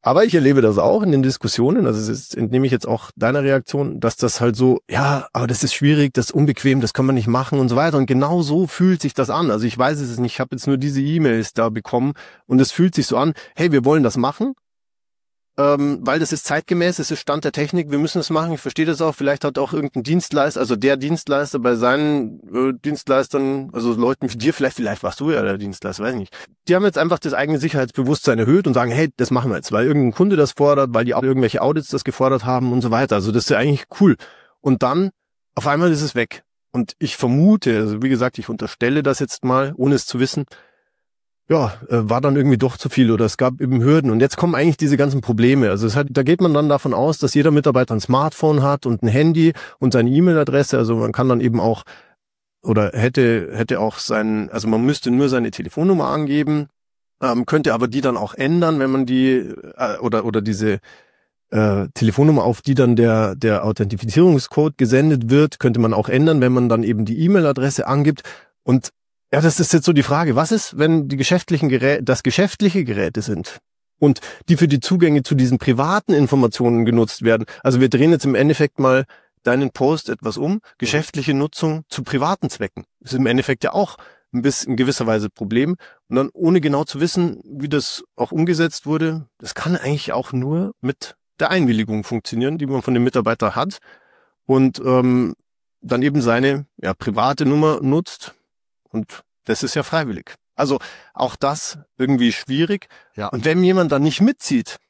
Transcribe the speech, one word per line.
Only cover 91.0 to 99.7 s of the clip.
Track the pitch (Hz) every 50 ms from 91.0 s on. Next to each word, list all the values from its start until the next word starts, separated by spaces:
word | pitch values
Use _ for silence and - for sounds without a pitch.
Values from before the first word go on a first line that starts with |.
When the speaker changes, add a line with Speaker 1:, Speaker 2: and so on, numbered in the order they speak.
| - - - _ _ _ _ _
Speaker 1:
der | 160 -
Einwilligung | 185 185 156 123 113 107 110 110 110 107 101
funktionieren, | - 120 113 - - - 113 123 135 156
die | 156 147
man | 131 135 131 -
von | - 127
dem | 120 120
Mitarbeiter | 127 - 123 107 110 117 - 117 104 -
hat | - 139 196 190 - _ - - _ _ _ _ _ _ _ _ _ _
und, | - 135 131 135 131 - - 120
ähm, | 127 127 131 127 127 123 123 123 87 - _ _ _ _ _ _ _ _ _
dann | - 123 123 120 131
eben | 147 143 147
seine, | 120 117 117 120 131 139 139 139 143 _ _
ja, | - - - 95
private | _ - 127 101 110 113 131 139 - 151
Nummer | 131 143 147 156 156 156 -
nutzt | 135 131 143 165 180 - - - - - - _ _ _ _ _ _ _ _ _ _ _
und | - 110 107 _ - - _ _ _ _ _
das | - 113 -
ist | - 123